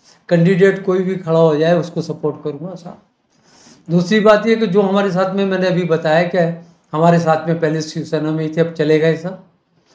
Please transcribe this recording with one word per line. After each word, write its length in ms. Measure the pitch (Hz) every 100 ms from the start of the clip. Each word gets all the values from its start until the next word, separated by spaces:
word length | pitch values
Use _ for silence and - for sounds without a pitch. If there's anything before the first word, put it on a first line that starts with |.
| _ _ -
कैंडिडेट 560 | 170 170 185 196 190
कोई 140 | 190 185
भी 180 | 180 185
खड़ा 220 | 165 165
हो 180 | 165 147
जाए, 180 | 160
उसको 280 | 175 - 170
सपोर्ट 340 | 156 - 151 139
करूँगा 300 | 151 143 180
साहब। 280 | 175 170 - _ _ _ _ _ _ - _ -
दूसरी 300 | 175 175 214
बात 260 | 208 208 226
ये 100 | 226
कि 100 | 220
जो 140 | 196
हमारे 300 | 190 202 196
साथ 240 | 180 190
में, 100 | 196
मैंने 220 | 196 185 185
अभी 160 | 175
बताया 480 | 170 160 165 160 175
कि 320 | 185 165 170 - _ _
हमारे 260 | 156 170 170
साथ 300 | 160 156 165
में 120 | 165
पहले 220 | 156 160
शिवसेना 480 | 156 165 139 156 156
में 160 | 160 156
ही 100 | 160
थे, 40 |
अब 140 | 165
चले 240 | 165 151 156
गए 180 | 160 156
साहब। 300 | 180 - - _ _ _ _